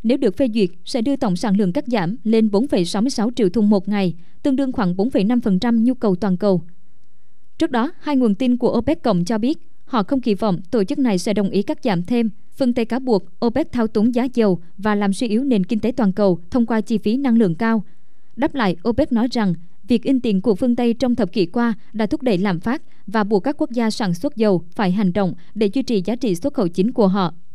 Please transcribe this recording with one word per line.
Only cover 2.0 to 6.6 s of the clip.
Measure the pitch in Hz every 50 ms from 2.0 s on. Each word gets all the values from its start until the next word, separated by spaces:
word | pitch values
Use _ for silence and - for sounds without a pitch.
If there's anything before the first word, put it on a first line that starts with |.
| 175 170 220 - -
lên | 214 226 226 220 214
bốn | 202 196 254 285
phẩy | - 214 175
sáu | 170 - 202
mươi | 208 277
sáu | - - 202 240 247
triệu | - 226 180
thùng | - 233 208 208
một | 214 196 - 202
ngày, | 208 202 196 175 156 - - - - -
tương | - 294 269
đương | 254 277 262
khoảng | 254 - 208 175 175
bốn | 185 196 262
phẩy | - 269 185
năm | 208 247 247
phần | 240 226 185 185
trăm | - 240 233 226 220
nhu | 247 262
cầu | - - 214 185
toàn | 180 220 202 185
cầu. | 170 208 208 190 170